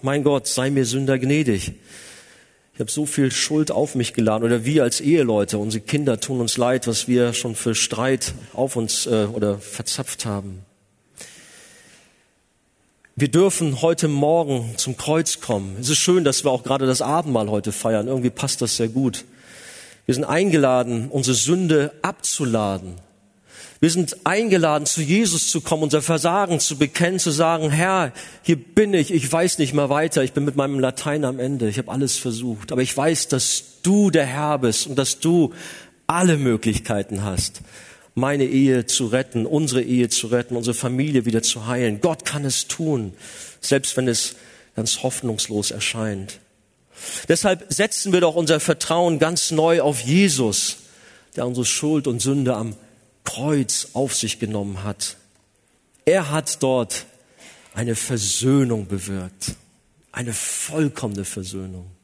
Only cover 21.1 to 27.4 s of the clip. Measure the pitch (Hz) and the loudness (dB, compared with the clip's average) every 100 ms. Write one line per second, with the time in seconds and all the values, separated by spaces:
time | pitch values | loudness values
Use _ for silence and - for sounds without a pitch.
21.1 | 143 127 120 127 180 180 156 143 - 180 | -2 0 0 2 2 4 2 2 -4 -6
22.1 | - - - 139 113 104 95 92 87 - | -4 -6 -2 0 0 0 -2 -8 -16 -18
23.1 | _ _ _ _ - - - 160 170 170 | _ _ _ _ -20 -20 0 2 2 -2
24.1 | - 151 196 226 190 160 151 147 - 147 | -2 0 0 2 4 4 2 0 -2 2
25.1 | 190 220 165 - 165 - 160 156 151 143 | 4 4 2 0 -2 -2 0 2 2 2
26.1 | 165 165 180 196 165 - 143 151 - 170 | 0 2 0 0 0 0 0 0 2 0
27.1 | 185 175 147 | 2 0 2